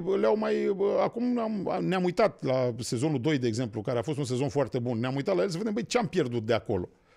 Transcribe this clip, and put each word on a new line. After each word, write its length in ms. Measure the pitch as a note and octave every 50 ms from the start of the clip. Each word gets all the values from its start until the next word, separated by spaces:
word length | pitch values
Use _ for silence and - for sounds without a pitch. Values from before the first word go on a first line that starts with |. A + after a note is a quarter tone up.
| E3+ F#3 G3 G3
le-au 160 | G#3+ A3 A3 G#3+
mai... 380 | G#3+ A3 G#3+ G#3+ G#3 G#3 G3+ F#3 G3 G3+ G#3 -
Acum 380 | G3+ - - A#3 A#3+ B3 B3 A#3+
am, 460 | A3+ A3 A3 G3+ E3 - F#3 F3+ E3+
ne-am 200 | E3 F#3 F#3+ F3+
uitat 400 | F3+ - - A3+ F3+ - - -
la 300 | C3 B2+ C3 B2+ B2 A#2 B2+
sezonul 420 | A#2+ - C3 A2+ C3 D#3 D3+ B2+
doi, 180 | A2+ D#3 D#3 C3+
de 80 | B2
exemplu, 340 | A#2+ G#2 A#2 C3 A2 G#2 A2
care 180 | G2+ - B2+ A#2+
a 40 |
fost 160 | A2+ D#3 D3+ C3+
un 60 | D3
sezon 240 | A2 B2+ A#2+ C#3+ C3+
foarte 300 | - C#3+ C3+ G#2+ - B2+
bun. 200 | A#2+ B2 A#2+ A2
Ne-am 160 | A#2+ B2+ C3+
uitat 220 | C#3 C#3 G3+ F#3+
la 60 | F3
el 60 | F#3 G3+
să 100 | D#3+ E3
vedem, 140 | A3 A3+
„Băi, 140 | G#3 A#3 G3
ce-am 200 | - - A#3+ A3+
pierdut 400 | - - F#3 C#3+ A#2+ A#2+ A#2 G#2+
de 60 | A2
acolo? 360 | A#2+ G#2 - - G#2+ F#2 F2 - - _ _ _ _